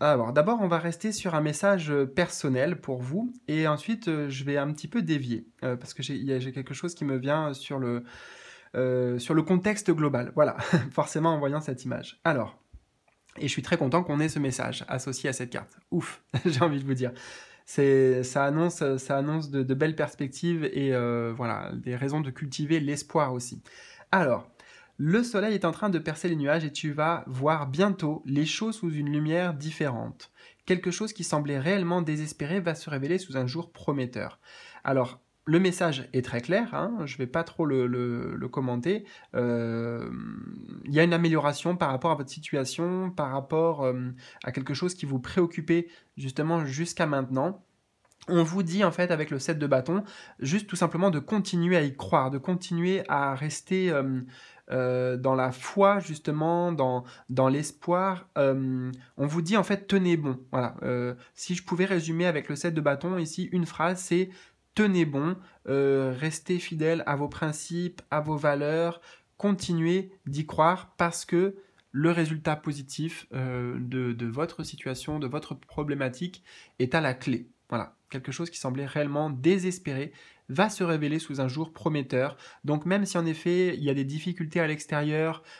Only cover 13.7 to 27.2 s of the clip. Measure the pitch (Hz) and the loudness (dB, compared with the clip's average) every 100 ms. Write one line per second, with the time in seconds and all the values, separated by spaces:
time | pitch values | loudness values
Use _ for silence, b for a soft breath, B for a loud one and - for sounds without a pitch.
13.7 | 170 139 160 175 143 156 151 139 123 120 | 0 2 2 2 0 0 0 -2 -2 -4
14.7 | 113 - 131 139 127 143 127 123 - - | -6 -6 -6 -6 -6 -4 -4 -6 -8 -10
15.7 | - _ 175 - - _ 127 180 135 170 | -18 _ -4 -4 -8 _ -2 0 4 4
16.7 | 139 135 127 123 B B B B B - | 2 -2 -2 -2 B B B B B -6
17.7 | - 139 135 131 127 127 147 139 151 170 | 2 6 8 6 4 0 0 2 2 0
18.7 | - 143 135 - 139 147 156 147 139 131 | 0 0 0 0 -2 0 -2 -2 -2 0
19.7 | 135 156 160 147 - 139 - 170 170 151 | 2 0 0 -4 -4 -8 -4 -2 0 -2
20.7 | - 139 127 120 120 117 113 120 104 92 | 0 0 2 0 0 -2 -4 -4 -4 -6
21.7 | 123 131 123 135 151 139 123 143 131 147 | -8 -6 -4 -2 -2 -4 -6 -8 -4 0
22.7 | 165 143 143 - 165 143 127 127 - B | 0 0 -4 -2 0 0 0 -6 -12 B
23.7 | B B B - 190 151 113 - B B | B B B 0 2 4 2 -2 B B
24.7 | B B - 143 208 240 208 214 202 170 | B B -4 2 2 2 0 0 2 0
25.7 | 160 208 170 156 151 185 160 143 160 156 | 0 0 0 -2 -4 -2 0 2 2 0
26.7 | - 151 147 156 170 | -4 -4 0 0 0